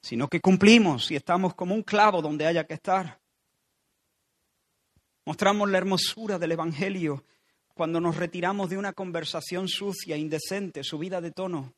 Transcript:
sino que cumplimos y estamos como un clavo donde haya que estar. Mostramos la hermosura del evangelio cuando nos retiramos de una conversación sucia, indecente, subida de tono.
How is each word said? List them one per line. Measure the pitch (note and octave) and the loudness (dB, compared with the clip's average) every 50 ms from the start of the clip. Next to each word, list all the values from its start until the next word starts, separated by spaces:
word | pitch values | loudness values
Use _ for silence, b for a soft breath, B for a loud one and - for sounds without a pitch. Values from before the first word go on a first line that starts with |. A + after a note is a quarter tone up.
sino | - - - - D3+ C#3 | -12 -6 -4 -4 -4 -2
que | - E3+ | -2 0
cumplimos | - F#3+ F#3+ F#3 F#3+ G#3 A3+ A#3+ A3 F3+ D3 A#2 - - | 4 4 4 8 10 10 10 10 10 6 2 0 -2 -2
y | D#3+ | -4
estamos | C#3 - - F3 F3+ F#3+ F3+ E3 | -4 0 0 0 2 2 0 -2
como | - F3+ F3+ F#3+ | -4 -4 -4 -2
un | A3 G#3 | -4 -2
clavo | - - G#3 G#3 G#3+ G3 F3+ D#3 | -2 2 4 6 6 4 2 -2
donde | D3+ D3+ D3+ D3+ | -2 -2 0 0
haya | D#3+ E3+ E3+ D#3 | 0 0 0 -2
que | - D#3+ | -4 -8
estar. | D3+ _ - F3+ F#3+ F#3 D#3+ - _ _ _ _ _ _ _ _ _ _ _ _ _ _ _ _ _ _ _ _ _ _ _ _ _ _ _ _ _ _ _ _ _ _ _ _ _ _ _ _ _ _ | -10 _ 0 0 0 0 -4 -12 _ _ _ _ _ _ _ _ _ _ _ _ _ _ _ _ _ _ _ _ _ _ _ _ _ _ _ _ _ _ _ _ _ _ _ _ _ _ _ _ _ _
Mostramos | - D#3 - - G3 G3+ G#3 G#3 G3+ | -10 -4 2 2 2 4 4 2 2
la | F#3+ F#3 | 2 2
hermosura | F#3 G3 G3 F3+ - - - - A3+ G#3+ G3+ F3+ | 2 2 0 0 0 -2 -4 -6 -6 -6 -4 -2
del | E3+ D#3+ E3 | -2 -2 -2
evangelio | E3 D#3+ E3+ D#3+ C#3 F#3+ G3 G3 F#3 E3+ D3+ C#3+ C#3 - _ _ _ _ _ _ _ _ _ _ | -2 -2 -4 -4 -4 -4 -4 -2 -2 -2 -4 -4 -6 -8 _ _ _ _ _ _ _ _ _ _
cuando | - E3+ D#3+ E3 E3+ | -4 -4 -2 0 0
nos | E3+ F3 D#3+ | 0 0 -2
retiramos | D#3 F3 E3+ - F3+ E3+ F3+ G3 G3+ G3 F3 | -2 -4 -6 -4 -2 -2 -2 -2 -2 -4 -4
de | F3+ G3 | -4 -4
una | G3+ G3+ F#3 | -6 -6 -6
conversación | - G3 F3+ E3+ E3 D#3 D3 - E3 D3+ - F3+ F3 F#3+ F#3 | -8 -10 -8 -6 -6 -6 -6 -8 -8 -8 -6 -6 -6 -4 -4
sucia, | - - G3+ G3+ F#3+ - - - D#3+ | -6 -6 -6 -6 -8 -8 -8 -8 -6
indecente, | D3+ D#3 D#3+ D#3 D#3 D3 - F#3+ G3 G3+ F#3 D3+ D3 C#3 | -6 -4 -4 -4 -6 -6 -6 -6 -6 -6 -8 -10 -10 -10
subida | - - D3+ D#3 F#3 F3+ F#3 | -8 -8 -8 -8 -6 -6 -6
de | E3+ E3+ | -8 -8
tono. | - - F#3+ F#3+ F3+ D#3 C3 B2+ - | -8 -8 -8 -6 -6 -6 -8 -10 -16